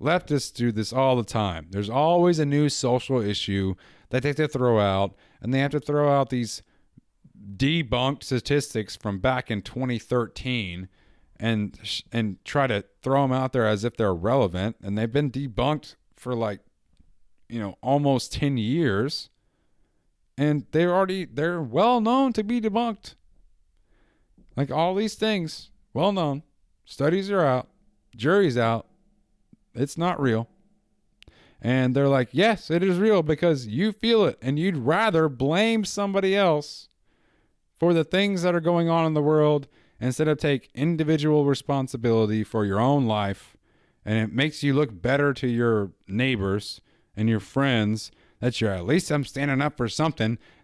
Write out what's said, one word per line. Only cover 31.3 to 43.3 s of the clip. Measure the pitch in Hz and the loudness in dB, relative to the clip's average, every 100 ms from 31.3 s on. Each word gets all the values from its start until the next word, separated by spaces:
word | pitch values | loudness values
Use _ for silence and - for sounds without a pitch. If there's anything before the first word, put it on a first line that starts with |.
| _ _ _ | _ _ _
And | 117 131 127 | -2 0 2
they're | 131 139 | 2 4
like, | 139 123 | 2 2
"Yes, | 131 208 214 - | 2 2 0 -2
it | 165 | 0
is | 190 180 | 0 2
real | 214 202 | 4 4
because | 156 151 175 147 117 | 2 2 2 0 -2
you | 113 208 | -2 -2
feel | 202 226 226 | -2 2 4
it, | 180 - | 2 0
and | 127 143 | -2 0
you'd | 180 165 | 0 0
rather | 120 175 220 165 160 | 0 2 2 2 2
blame | 120 135 165 220 226 | 0 0 2 2 0
somebody | 202 - 202 196 190 196 | -2 -4 -2 0 2 4
else | 190 151 147 - - _ _ _ _ _ _ _ _ _ | 4 2 -2 -14 -20 _ _ _ _ _ _ _ _ _
for | 170 | 2
the | 170 | 2
things | 156 185 202 190 | 2 0 0 0
that | 175 | 0
are | 175 | 2
going | 160 170 165 | 2 2 4
on | 165 160 | 2 2
in | |
the | 151 | 2
world | 147 156 151 147 135 _ _ _ | 2 4 4 2 -2 _ _ _
instead | 127 127 156 | -4 0 0
of | 147 | 2
take | 156 139 - | 0 -2 -4
individual | - 156 165 156 160 151 151 | -4 -2 0 2 2 4 4
responsibility | 139 135 - 139 131 127 117 113 110 110 | 4 0 -2 -2 -2 -2 2 2 2 0
for | 107 110 | -2 -2
your | 101 98 | 0 2
own | 123 143 120 | 2 2 2
life." | 107 101 | 0 -2